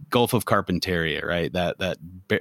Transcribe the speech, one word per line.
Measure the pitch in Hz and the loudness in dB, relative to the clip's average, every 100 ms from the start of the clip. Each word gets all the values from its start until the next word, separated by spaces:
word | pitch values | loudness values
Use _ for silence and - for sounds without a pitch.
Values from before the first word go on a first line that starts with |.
| - | -2
Gulf | 123 120 | 2 4
of | 117 | 2
Carpentaria, | - 104 95 87 95 87 80 76 | 2 2 2 -2 0 0 0 -2
right? | 76 85 80 | -2 -2 0
That, | 90 87 - | 0 -2 -2
that | 92 - 85 92 - | -4 -4 -10 -18 -4
ba-, | 104 | -2